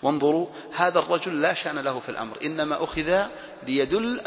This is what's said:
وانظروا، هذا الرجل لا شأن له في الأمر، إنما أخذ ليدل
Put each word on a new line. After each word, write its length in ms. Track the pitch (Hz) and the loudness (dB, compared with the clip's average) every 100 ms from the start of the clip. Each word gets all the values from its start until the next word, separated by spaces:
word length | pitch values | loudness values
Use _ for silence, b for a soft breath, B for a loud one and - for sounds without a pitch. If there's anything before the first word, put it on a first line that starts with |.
وانظروا، 440 | 135 147 143 160 175 B B | 2 4 4 4 0 B B
هذا 260 | - 180 170 | 2 4 4
الرجل 420 | 156 170 185 156 | 2 0 0 0
لا 120 | 160 | 2
شأن 260 | 175 165 147 | 0 -2 -2
له 200 | 135 127 | -2 -4
في 100 | 123 | -6
الأمر، 280 | - 113 110 | -6 -6 -4
إنما 400 | 151 160 151 147 | -4 -2 -2 0
أخذ 440 | 156 160 156 185 208 B B B 127 | -2 -2 2 2 2 B B B -2
ليدل 540 | 135 135 185 226 247 | 2 4 2 0 0